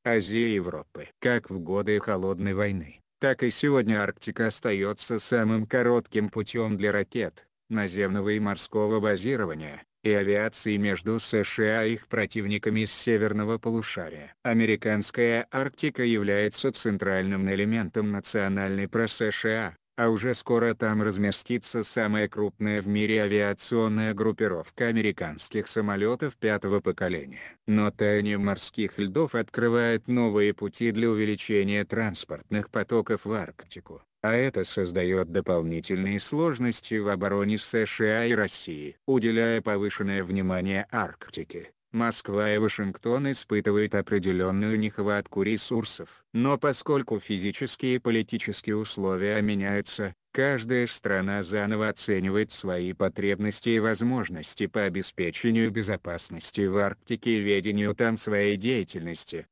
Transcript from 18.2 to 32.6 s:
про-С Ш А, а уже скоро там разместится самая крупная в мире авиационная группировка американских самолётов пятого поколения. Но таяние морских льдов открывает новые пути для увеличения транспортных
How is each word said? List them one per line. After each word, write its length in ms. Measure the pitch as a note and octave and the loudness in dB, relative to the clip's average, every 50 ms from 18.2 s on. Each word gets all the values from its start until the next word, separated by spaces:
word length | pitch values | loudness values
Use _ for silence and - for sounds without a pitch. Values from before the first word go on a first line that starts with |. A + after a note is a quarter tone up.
| - - - A2 G2 G2 G2 G2 G2 F#2+ G2 G2 G2+ F#2 | -4 -4 -2 0 0 0 0 0 0 -2 -2 -2 -2 -2
про-С 440 | - A2+ A2+ G#2+ - - A#2 G#2+ | 0 0 0 0 0 -2 -2 -2
Ш 180 | - - - A2 | -2 0 0 0
А, 260 | A2 A2+ A2 F2+ E2+ - _ _ _ - | 0 0 -2 -6 -8 -12 _ _ _ 2
а 100 | A#2 A2+ | 2 2
уже 260 | A2+ G2+ G#2 B2+ A#2+ | 2 2 0 -2 -2
скоро 400 | - - - A#2+ A#2 A#2 A#2 G#2+ | -2 -2 0 2 2 4 2 2
там 260 | - A#2 A2 G#2+ G#2+ | 0 0 0 2 2
разместится 800 | G#2+ G#2+ G2 G2 G#2 G2+ F#2+ - - - A#2+ A#2+ - - - A#2+ | 2 0 0 0 0 0 0 -2 -4 -4 -4 -4 -4 -4 -4 -4
самая 460 | G#2+ - - B2 A2 G#2 G#2+ G#2+ G#2+ G2+ | -4 -2 0 0 2 2 2 2 0 0
крупная 540 | - G#2 G#2 G2+ - - G#2+ G#2+ G#2+ G#2 F#2+ | 0 -2 -2 -2 -2 -2 -2 0 0 0 0
в 40 | G2+ | 0
мире 360 | G#2 G#2 G#2 G#2 A2 A2 G#2 | 2 2 2 4 4 2 4
авиационная 880 | G2+ G#2 G#2 G2+ G2+ G2+ - - - A#2+ A#2 A2+ A2 G#2+ G#2+ A2 A2 G#2+ | 4 4 4 2 2 0 -2 -4 -2 0 2 2 2 2 2 0 0 0
группировка 760 | G2 A2 A2 G#2 - A2 G2+ F2+ E2 D#2+ - - - B2 A#2 | 0 0 0 2 2 0 0 0 -2 -6 -8 -6 -2 0 2
американских 800 | A2+ A2+ G#2+ G#2 F2+ - F2+ D#2+ D2+ - - - - G#2+ - - | 2 2 2 2 0 -2 -4 -8 -8 -8 -10 -6 -4 -4 -4 -2
самолётов 680 | - A2+ G#2 G#2 G2+ G2 G2+ A2 B2 B2 D#3 C#3+ - - | -2 -2 0 0 0 0 2 0 0 0 -2 -6 -4 -2
пятого 440 | - A2 G#2+ G2 - G2 G2+ G2+ | 0 0 0 0 0 0 0 0
поколения. 760 | - F#2+ F2 - G2 F2+ F2+ D#2+ C#2+ - - - - - - _ _ | 2 0 -2 0 0 -2 -2 -4 -6 -10 -14 -16 -18 -18 -20 _ _
Но 240 | - G#2+ G#2+ G#2 G#2 | 2 2 4 4 2
таяние 480 | - - A2 G#2 G#2 G#2 G2+ G#2 G#2 G2+ | 2 2 2 4 4 4 2 2 0 0
морских 640 | G2+ G2+ G2 F#2+ - - - - G#2+ F#2 - - | 0 0 -2 -2 -4 -6 -4 -4 -4 -2 -2 -2
льдов 340 | G#2 G2 F#2 D3+ E3 C3+ - | -4 -2 0 0 0 0 0
открывает 720 | A#2 A2 - - - A#2 A#2 A#2 A#2+ A#2+ A#2 A#2 A2 - - | -2 -4 -4 -2 0 2 4 4 4 4 2 2 0 0 0
новые 460 | B2 B2 A#2+ A2 G2+ G#2 G#2 G#2 G2 | 0 2 2 4 4 4 4 4 2
пути 380 | - G#2 G2 - - A#2 A#2 | 0 -4 -6 -4 -2 0 0
для 180 | G#2 A2 A#2 A#2 | 2 2 2 2
увеличения 720 | A2 G#2+ G#2+ G#2 G#2 - - - G#2+ G2+ G2 G2 G2+ G#2 G2 | 2 2 2 0 -2 -2 -2 0 2 2 4 4 2 0 0
транспортных 840 | - - A2 A2+ G#2+ F2 - - - D#2 - - - G#2 G#2 | -2 -2 -2 -2 -2 -2 -6 -8 -10 -12 -12 -8 -4 -4 -2